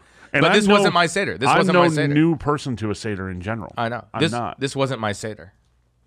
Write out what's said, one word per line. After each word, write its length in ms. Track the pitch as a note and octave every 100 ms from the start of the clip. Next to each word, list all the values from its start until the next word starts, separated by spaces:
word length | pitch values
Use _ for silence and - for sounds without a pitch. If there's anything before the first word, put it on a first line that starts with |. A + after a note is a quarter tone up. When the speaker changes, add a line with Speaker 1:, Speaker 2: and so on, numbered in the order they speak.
| _ _ -
Speaker 1:
And 100 | C#3+
Speaker 2:
But 100 | E3
Speaker 1:
I'm 60 | G#3
Speaker 2:
this 100 | G#3
Speaker 1:
no, 80 | G#3
Speaker 2:
wasn't 180 | G3+
my 140 | F3 E3+
Seder. 300 | G3 F3+ E2+
This 120 | B2+
Speaker 1:
I'm 80 | E3+
Speaker 2:
wasn't 160 | D#3+
Speaker 1:
no 80 | F3+
Speaker 2:
my 60 | F3
Seder. 240 | D3+ D3
Speaker 1:
new 220 | D3 D#3+ D#3+
person 400 | - D3 C#3+ A2
to 140 | G#2+
a 40 | G2
Seder 340 | A2+ G2 F#2+
in 120 | F2+
general. 320 | F2+ A2+ F#2+ -
Speaker 2:
I 120 | A#2
know. 160 | A#2+ -
Speaker 1:
I'm 60 | -
Speaker 2:
This, 100 | D#3+
Speaker 1:
not. 280 | A#2+ G#2+ -
Speaker 2:
this 160 | C3+ C3+
wasn't 240 | C3+ B2+
my 100 | A2
Seder. 400 | G2+ A2 G#2 E2 _ _ _ _ _